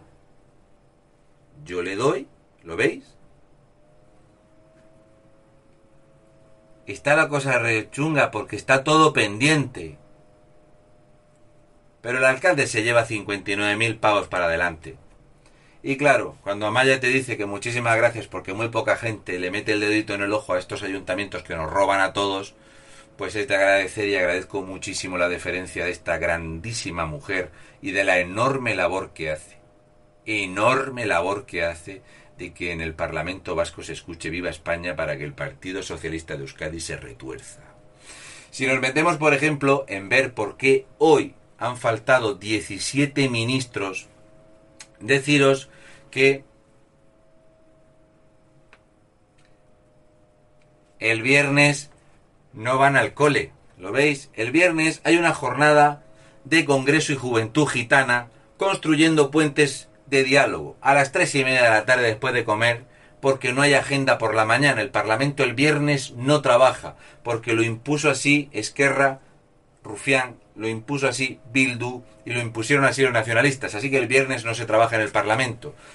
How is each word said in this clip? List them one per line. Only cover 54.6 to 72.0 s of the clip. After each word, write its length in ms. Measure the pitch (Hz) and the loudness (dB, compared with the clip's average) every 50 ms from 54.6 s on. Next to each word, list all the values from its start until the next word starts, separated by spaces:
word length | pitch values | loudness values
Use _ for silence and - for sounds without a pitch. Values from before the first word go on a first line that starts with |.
| 180 175 160 160 160 160 156 - - | 4 4 4 2 0 0 -2 -2 0
hay 140 | 156 170 | 2 4
una 140 | 170 170 160 | 4 4 2
jornada 720 | 151 - - 135 120 135 147 151 151 147 147 147 143 - - - - - - - - - - | 0 0 -2 -4 0 2 4 6 6 8 6 6 4 0 -10 -20 -20 -20 -20 -20 -20 -20 -4
de 220 | 135 156 165 147 | 0 2 2 4
Congreso 480 | 139 139 135 127 139 151 156 147 - 143 | 4 2 2 4 4 2 2 2 0 -2
y 20 | |
Juventud 520 | 113 123 123 117 113 110 113 - 156 147 | -4 -4 -2 0 0 -2 0 2 2 2
Gitana 640 | - - 123 110 - 147 - - 123 120 123 120 - - - _ _ _ | 2 0 -2 0 2 4 4 4 4 0 -2 -2 -6 -14 -20 _ _ _
construyendo 720 | - 190 196 185 - - 156 156 147 160 165 160 151 139 135 | -4 -2 -2 -2 -2 0 0 2 4 4 6 6 4 4 4
puentes 600 | 143 160 156 147 143 156 147 135 - - - - _ _ _ | 4 2 2 2 2 2 2 2 0 -4 -14 -18 _ _ _
de 160 | - 139 135 135 | 0 2 2 4
diálogo 520 | 131 139 139 123 110 90 80 71 71 - - | 4 4 4 4 2 0 -4 -8 -10 -12 -2
a 140 | - 131 143 | 2 4 4
las 160 | 170 185 - | 4 4 2
tres 240 | - 185 175 - - | 0 0 0 0 0
y 80 | 139 131 | 0 0
media 180 | 131 131 127 | 2 2 4
de 80 | 120 113 | 6 6
la 160 | 110 107 110 | 6 4 4
tarde 220 | 127 127 127 120 | 2 2 2 2
después 260 | 113 107 - - 127 120 | 0 0 -2 -2 -2 -2
de 120 | 120 107 | -2 0
comer, 400 | 110 107 107 117 120 117 117 - - - - - - - - | 0 0 2 2 0 0 -2 -6 -16 -20 -20 -20 -20 -12 -2
porque 320 | - 135 135 131 - 123 123 | 0 0 0 0 0 -2 0
no 80 | 135 | 2
hay 140 | 143 143 139 | 4 4 4
agenda 420 | 135 135 139 143 139 135 131 117 | 4 2 0 -2 0 2 2 2
por 160 | 110 113 110 107 | 2 0 0 0
la 120 | 110 110 | 2 2
mañana. 360 | 110 117 131 147 143 123 110 | 2 2 4 4 2 2 0
El 80 | 104 98 | -2 -2
Parlamento 540 | - 107 98 110 110 117 139 147 139 - 135 | -2 -2 0 0 0 0 0 0 0 0 0
el 100 | 123 113 | 0 0
viernes 600 | 131 143 156 147 143 147 147 143 135 - - 127 | 2 2 2 2 2 0 0 0 -2 -2 -6 -10
no 280 | 120 127 139 151 147 | -4 0 2 2 4
trabaja, 540 | 143 147 151 147 131 127 117 - - - - - - - - - | 4 4 6 6 6 4 4 0 -6 -14 -16 -18 -20 -20 -20 -12
porque 320 | - 120 117 113 - 117 113 | -6 -6 -6 -4 -2 0 0
lo 80 | 113 | 0
impuso 480 | 113 117 113 113 - 143 151 147 151 147 | 0 0 -2 -6 -4 -2 -2 0 2 0
así 400 | 135 127 - 143 143 147 143 - | 0 2 2 2 2 2 0 -2
Esquerra, 680 | - 107 107 - - - 139 139 131 135 139 135 135 - - _ _ _ _ _ _ _ _ _ _ _ - | -6 -8 -8 -4 -2 0 2 2 4 2 2 2 0 -4 -10 _ _ _ _ _ _ _ _ _ _ _ -16
Rufián, 560 | 110 104 101 - 139 135 131 127 120 113 - _ _ _ | -14 -14 -6 -2 0 0 2 0 -2 -8 -16 _ _ _
lo 120 | 101 110 | -8 -6
impuso 400 | 113 113 110 113 - 143 139 139 | -6 -6 -6 -6 -6 -4 -2 -2
así 320 | 127 117 127 131 127 123 - - 117 | -2 -2 -2 -4 -6 -6 -10 -12 -4
Bildu 500 | 120 135 131 131 120 117 120 123 123 - | 0 0 0 0 0 -4 -6 -8 -8 -10